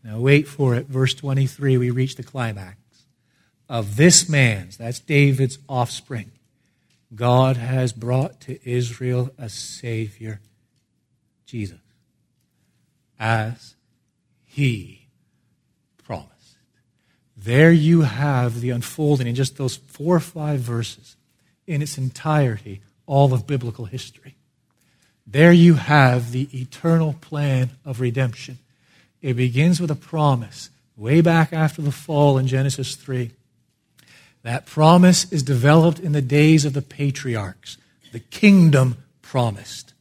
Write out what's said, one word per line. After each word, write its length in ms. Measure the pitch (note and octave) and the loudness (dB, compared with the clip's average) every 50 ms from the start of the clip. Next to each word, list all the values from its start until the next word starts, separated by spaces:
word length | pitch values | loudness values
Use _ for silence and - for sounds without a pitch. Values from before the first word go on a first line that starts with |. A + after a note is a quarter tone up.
Now 160 | _ A#2 G#2+ A2+ | _ -12 -8 -4
wait 300 | A#2+ C3+ C#3+ D3 D3+ - | 2 2 2 2 2 -2
for 260 | - - C#3+ C3 A#2+ | -6 -4 -2 -2 -2
it. 120 | A#2+ C3+ | -2 -6
Verse 260 | C#3 C3 C3 C3 B2+ | -6 -4 -2 -2 -2
twenty-three, 640 | - - - C#3 C3+ C3+ C3+ B2+ - - C#3 C#3 C3 | -4 -6 -6 -4 -2 -2 -2 -2 -4 -4 -2 0 0
we 140 | B2 B2 B2 | 0 0 -2
reach 260 | B2 B2+ B2+ C3 - | -2 -4 -4 -6 -6
the 60 | - | -14
climax. 540 | A#2+ - _ C3+ A#2+ A2+ G#2+ G2 F#2+ F#2 G2 _ _ _ _ _ _ _ _ _ _ _ _ _ _ _ _ _ _ _ | -18 -14 _ -8 -8 -8 -8 -10 -16 -18 -20 _ _ _ _ _ _ _ _ _ _ _ _ _ _ _ _ _ _ _
"Of 280 | B2 A#2 G#2+ G2+ G#2 | -8 -8 -6 -6 0
this 320 | A2 D3+ F3+ E3+ - - - | 4 4 6 6 4 2 0
man's," 480 | D3+ C#3+ C3 A#2+ G#2+ G2 F2+ F2+ F#2+ - | 0 2 2 2 0 -2 -8 -14 -18 -16
that's 200 | A2+ A#2 A#2+ - | -14 -12 -12 -14
David's 600 | _ - D3+ C#3+ C#3+ C#3 C3+ C3 C3+ B2+ C3 - _ - | _ -2 0 2 2 2 2 0 -2 -4 -6 -12 _ -8
offspring, 640 | C#3 B2+ A#2+ - - - _ _ C3+ A2+ G2+ G2+ _ _ _ _ _ _ _ _ _ _ _ _ _ _ _ _ A2+ | -4 -4 -4 -4 -6 -16 _ _ -14 -14 -14 -14 _ _ _ _ _ _ _ _ _ _ _ _ _ _ _ _ -12
"God 440 | G#2 A#2+ B2 B2 B2+ B2+ C3 C3 A#2+ | -4 0 2 4 4 4 2 0 -4
has 340 | A#2 B2+ B2+ C3 B2+ B2 | -4 -4 -4 -2 -2 -4
brought 480 | - - A2+ A#2+ B2 C3 C#3 - - _ | -4 -8 -6 -4 -2 -2 -4 -4 -8 _
to 160 | - - C3 - _ B2 | -16 -16 -16 -14 _ -6
Israel 640 | B2 B2 B2 A#2 A#2 - B2+ B2 B2 B2 B2 C#3 _ | -4 -4 -4 -6 -8 -8 -6 -4 -4 -4 -4 -6 _
a 120 | - B2+ A2 | -14 -16 -16
Savior, 920 | G2 - - - - - - A#2+ A2+ A2 A2 G#2 G2+ _ A2+ A2 G#2+ G2+ _ _ _ _ _ _ _ _ _ _ _ _ _ _ _ _ _ _ _ _ _ | -14 -14 -16 -16 -16 -14 -10 -8 -8 -6 -8 -8 -12 _ -16 -16 -16 -16 _ _ _ _ _ _ _ _ _ _ _ _ _ _ _ _ _ _ _ _ _
Jesus, 320 | _ - A#2 G#2 F#2 E2 E2+ _ _ _ _ _ _ _ _ _ _ _ _ _ _ _ _ _ _ _ _ _ _ _ _ _ _ _ _ | _ -12 -12 -12 -12 -12 _ _ _ _ _ _ _ _ _ _ _ _ _ _ _ _ _ _ _ _ _ _ _ _ _ _ _ _ _
as 560 | A2 A2+ A2+ A2 A2 A2 B2 _ - - _ _ _ _ _ _ _ _ _ _ _ _ _ _ _ | -4 -2 -2 -2 -2 -6 -10 _ -20 -20 _ _ _ _ _ _ _ _ _ _ _ _ _ _ _
he 600 | _ _ C#3 C#3+ C3 A#2 G2+ F#2 - - _ _ _ _ _ _ _ _ _ _ _ _ _ _ _ _ _ _ _ _ _ | _ _ -4 -2 -2 -2 -4 -10 -16 -20 _ _ _ _ _ _ _ _ _ _ _ _ _ _ _ _ _ _ _ _ _
promised." 540 | _ _ A#2 D#2+ C#2+ _ _ _ _ _ _ _ _ _ _ _ _ _ _ _ _ _ _ _ _ _ _ | _ _ -14 -14 -14 _ _ _ _ _ _ _ _ _ _ _ _ _ _ _ _ _ _ _ _ _ _
There 360 | - F#2+ A2 A#2+ C3+ D#3 E3 | -14 -6 0 4 6 6 6
you 300 | E3+ E3 D3+ D#3+ E3+ E3 | 6 6 4 4 4 4
have 580 | D#3 B2 G#2 A#2 C#3 D3 C#3 B2+ B2 A#2+ A2+ A#2+ | 2 0 -2 -4 -4 -2 0 0 -2 -2 -4 -6
the 100 | A#2+ B2 | -6 -6
unfolding 560 | B2 A#2+ A#2+ - - - D#3 D3 D3 C3 B2+ | -6 -6 -8 -10 -8 -4 0 0 0 0 0
in 80 | A#2+ A#2+ | -4 -2
just 220 | B2+ C3+ C3 - | -4 -4 -4 -4
those 200 | - C#3 B2+ - | -8 -8 -8 -8
four 400 | - _ _ - - C#3+ E3 F3+ | -10 _ _ -18 -8 -2 0 0
or 40 | E3+ | 0
five 400 | E3 - _ D#3+ D3+ D3+ D3 C3+ | 0 -4 _ -10 -6 -4 -4 -4
verses, 540 | A#2+ A#2 A#2+ A#2 A2+ - - _ _ - _ _ _ _ _ _ _ _ _ _ _ | -4 -4 -6 -6 -6 -8 -12 _ _ -20 _ _ _ _ _ _ _ _ _ _ _
in 160 | - E3 C#3+ | -8 -6 -6
its 160 | D3+ D3 - - | -6 -6 -8 -8
entirety, 800 | C3 B2+ - - - D#3 D3+ D3+ C#3 B2 A2 G#2 - G#2+ G2 G2+ _ _ _ _ _ | -8 -8 -8 -8 -6 -2 0 0 0 0 -2 -6 -12 -16 -18 -20 _ _ _ _ _
all 260 | - C#3 C#3 C#3 C3+ | -2 2 2 4 4
of 140 | B2+ B2 G2 | 2 -2 -4
biblical 380 | - D3 C3 A#2 A#2 A2 - A#2 | -4 -6 -6 -6 -8 -10 -12 -14
history. 500 | G2 B2+ B2+ - - _ _ _ C3+ C3+ _ _ _ _ _ _ _ _ _ _ _ _ _ _ _ _ _ _ | -14 -12 -14 -14 -16 _ _ _ -20 _ _ _ _ _ _ _ _ _ _ _ _ _ _ _ _ _ _ _
There 260 | - G2+ C#3 D#3 F3 | -6 2 6 8 8
you 220 | F3 F3 E3+ F3 E3 | 8 8 8 8 6
have 580 | C#3 - - D3 D3 C3+ B2+ B2 B2 A#2+ A#2+ | 4 2 2 4 6 6 6 4 0 -4 -4
the 160 | A#2+ B2+ C3+ - | -6 -8 -8 -8
eternal 600 | - C3 B2+ - - - - E3 E3 E3 D#3+ D#3 | -10 -12 -14 -14 -14 -6 -2 0 0 0 0 -2
plan 580 | C#3 - - - D#3 D3 D3 C#3+ C3+ B2+ B2+ B2 - _ _ | -6 -8 -12 -10 -6 -4 -2 -2 0 -2 -2 -4 -6 _ _
of 160 | C#3+ B2+ A#2 | -12 -8 -6
redemption. 580 | C3 B2 A#2 C3+ C3 B2 A2+ - - - C3 - _ _ _ _ _ _ _ _ _ _ _ _ | -4 -4 -2 -2 -4 -4 -6 -10 -18 -20 -20 -20 _ _ _ _ _ _ _ _ _ _ _ _
It 120 | - C#3 B2 | -6 -6 -2
begins 460 | A#2+ B2+ B2 A#2 C3 D3+ F3 F3+ D#3 | -2 -2 -2 0 0 2 2 2 0
with 100 | F3+ E3 | -2 -4
a 40 | D3+ | -6
promise 760 | - _ - - D#3+ D3+ D3 C3+ A#2+ A2+ G2+ - - - - _ _ _ _ _ | -8 _ -10 -4 0 0 0 0 0 -4 -12 -16 -20 -20 -20 _ _ _ _ _
way 240 | A2+ G#2 A2+ C#3+ E3 | -12 -4 2 2 4
back 320 | D#3+ E3 E3 E3 D#3+ - | 4 4 2 2 0 0
after 300 | - D#3+ D#3 D3+ - - | -2 -2 -2 -2 -2 -4
the 100 | D3+ C#3+ | -6 -6
fall 460 | C3+ - - - D#3 C#3+ D3 C#3+ C#3 C3 | -6 -8 -10 -4 0 2 4 4 4 2
in 80 | C3 C3 | 0 -2
Genesis 480 | B2+ C3 C3+ C#3 C3+ - C3 - - | -2 -2 -2 -2 -4 -6 -8 -10 -12
three. 340 | - _ - C3 B2 B2 A2+ _ _ _ _ _ _ _ _ _ _ _ _ _ _ _ _ _ _ _ _ _ _ | -14 _ -8 -8 -8 -8 -8 _ _ _ _ _ _ _ _ _ _ _ _ _ _ _ _ _ _ _ _ _ _
That 220 | _ A#2 A#2+ C3+ _ | _ -10 -10 -10 _
promise 680 | - - D3+ D#3 D#3 E3+ F3+ F3+ F3+ F3+ - - - | -10 -2 4 6 6 8 8 8 6 6 4 0 -4
is 120 | - D3+ | -4 -4
developed 580 | C3 B2+ C#3 A#2+ A#2 C#3+ D3+ E3 D#3+ E3+ D#3+ - | -2 -2 -2 2 4 6 6 6 4 4 0 -2
in 120 | F#3+ E3 | -4 -4
the 100 | D3 D3 | -2 -2
days 420 | C3+ A#2+ C3+ D3 D3 D#3 D#3+ D#3 C#3+ | -2 0 2 2 4 6 4 4 2
of 80 | D3 | 0
the 100 | C3 C#3 | -4 -6
patriarchs, 960 | C3+ _ - - C#3+ C#3+ C3+ - - C3 A#2 A2 G2+ F#2 F2+ _ _ - - _ _ _ _ _ _ _ | -8 _ -10 -6 -6 -6 -6 -6 -8 -6 -6 -6 -8 -10 -12 _ _ -20 -20 _ _ _ _ _ _ _
the 80 | - A#2 | -20 -20
kingdom 760 | - _ - - - G#3 G3 F#3+ F3 D#3+ C#3+ C3+ C3 B2+ A#2 - - _ _ _ | -18 _ -6 4 6 6 8 8 6 6 6 4 2 0 -2 -8 -14 _ _ _
promised. 720 | _ - - C3 A#2+ A#2 G#2 - - - - - - _ _ _ | _ -6 -4 -4 -4 -4 -6 -10 -16 -18 -18 -18 -20 _ _ _